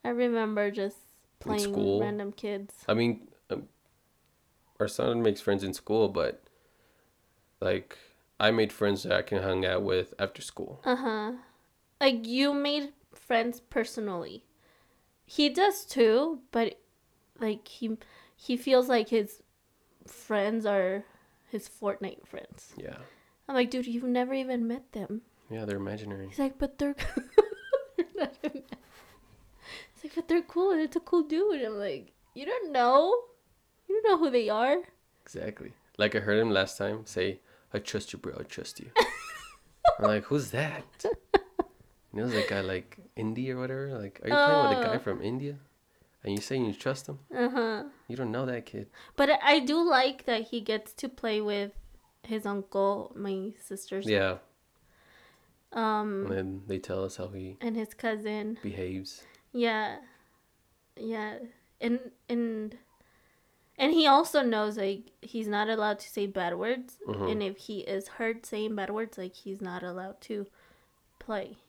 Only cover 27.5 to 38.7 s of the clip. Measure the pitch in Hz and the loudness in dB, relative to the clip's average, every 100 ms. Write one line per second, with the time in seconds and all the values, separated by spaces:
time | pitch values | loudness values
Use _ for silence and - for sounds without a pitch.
27.5 | - - 539 - - 339 403 311 - 302 | -6 -2 -2 0 -4 -4 -2 -4 -2 -6
28.5 | 269 - - - - - - _ - - | -6 -14 -20 -20 -20 -20 -20 _ -20 -20
29.5 | - - - - - 302 330 330 339 339 | -20 -18 -18 -18 -18 -8 -8 0 0 2
30.5 | 339 381 330 311 339 - 349 302 311 415 | 2 4 4 0 -2 2 2 2 2 2
31.5 | 311 226 208 196 135 87 _ _ 240 294 | 2 -2 -2 -4 -4 -10 _ _ -12 -6
32.5 | 494 359 269 240 269 349 480 - _ _ | -4 0 4 8 8 6 2 0 _ _
33.5 | _ _ _ - 415 415 349 320 247 214 | _ _ _ -2 2 6 6 6 4 2
34.5 | 214 254 330 - _ _ _ - 87 - | 2 4 2 0 _ _ _ -14 -8 -8
35.5 | 104 - - _ - 107 107 107 107 113 | -8 -16 -16 _ 0 2 2 4 4 6
36.5 | 98 95 - 101 107 110 92 95 92 _ | 4 2 0 -4 -4 -6 -2 -2 -2 _
37.5 | _ _ 107 - 104 - - - - - | _ _ -8 -4 -6 -8 -10 -10 -10 -10
38.5 | - - | -12 -12